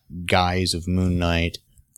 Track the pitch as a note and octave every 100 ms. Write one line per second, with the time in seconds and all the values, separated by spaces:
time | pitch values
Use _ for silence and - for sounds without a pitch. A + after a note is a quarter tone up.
0 | - F2 F2 F#2 F2+ F#2 F2+ F2+ E2+ F2+
1 | F#2 F2+ F2 E2+ E2+ - _ _ _